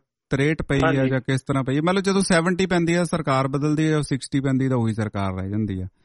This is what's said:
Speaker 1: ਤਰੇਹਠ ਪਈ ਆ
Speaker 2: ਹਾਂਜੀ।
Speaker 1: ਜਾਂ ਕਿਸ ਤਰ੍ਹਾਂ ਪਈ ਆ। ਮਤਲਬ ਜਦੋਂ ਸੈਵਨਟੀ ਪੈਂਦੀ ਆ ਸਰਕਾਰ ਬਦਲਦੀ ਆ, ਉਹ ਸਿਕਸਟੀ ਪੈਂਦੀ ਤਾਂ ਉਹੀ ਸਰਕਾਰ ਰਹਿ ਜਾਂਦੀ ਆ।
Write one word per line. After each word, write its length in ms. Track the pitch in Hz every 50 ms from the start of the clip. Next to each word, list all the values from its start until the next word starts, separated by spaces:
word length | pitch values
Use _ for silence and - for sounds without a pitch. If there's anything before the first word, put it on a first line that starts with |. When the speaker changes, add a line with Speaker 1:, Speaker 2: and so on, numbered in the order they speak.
| _ _ _ _ _ -
Speaker 1:
ਤਰੇਹਠ 320 | - 131 139 151 160 - -
ਪਈ 160 | - 143 139 139
ਆ 20 |
Speaker 2:
ਹਾਂਜੀ। 240 | 165 147 135 135 131
Speaker 1:
ਜਾਂ 100 | 131 131
ਕਿਸ 200 | 120 - 135 131
ਤਰ੍ਹਾਂ 240 | - - 139 135 131
ਪਈ 140 | 127 131 147
ਆ। 20 | 156
ਮਤਲਬ 180 | 175 185 202 190
ਜਦੋਂ 180 | 196 196 196
ਸੈਵਨਟੀ 460 | 190 - 190 165 165 180 185 170 190
ਪੈਂਦੀ 280 | 180 190 175 170 165 170
ਆ 100 | 175 180
ਸਰਕਾਰ 440 | 156 - 160 151 - 135 131 135 135
ਬਦਲਦੀ 400 | 135 143 139 151 151 147 156 156
ਆ, 80 | 156
ਉਹ 60 | 151 143
ਸਿਕਸਟੀ 380 | - 139 127 - - - 139
ਪੈਂਦੀ 280 | 131 139 131 127 131 131
ਤਾਂ 80 | 131
ਉਹੀ 180 | 123 113 113 107
ਸਰਕਾਰ 380 | 107 107 107 - 101 98 95 95
ਰਹਿ 180 | 92 92 98
ਜਾਂਦੀ 300 | 104 107 110 98 98 92
ਆ। 60 | 92 92 _ _